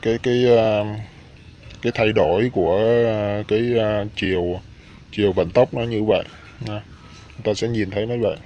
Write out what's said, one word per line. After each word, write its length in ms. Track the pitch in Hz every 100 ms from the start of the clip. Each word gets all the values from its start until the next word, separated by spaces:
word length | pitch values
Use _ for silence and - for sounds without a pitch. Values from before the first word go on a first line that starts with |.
cái, 160 | 113 117
cái, 340 | 131 123 123 117
à, 280 | 110 107 107 107 107 - - - - - - -
cái 100 | 117
thay 180 | 120 110
đổi 380 | 107 78 90 123
của, 260 | 107 82 92 110 120 117
à, 360 | 110 104 104 104
cái, 300 | 107 120 120
à, 260 | 107 107 101 -
chiều, 440 | 95 92 87 90 - - - - -
chiều 200 | - 101
vận 180 | 92 87
tốc 240 | 90 -
nó 80 | -
như 220 | 117 110
vậy 200 | 107 92 - - - -
nha. 220 | 113 104 - - - - - -
Chúng 60 |
ta 100 | 110
sẽ 140 | 104 113
nhìn 220 | 117 98
thấy 160 | 101 110
nó 80 | 120
vậy. 160 | 107 78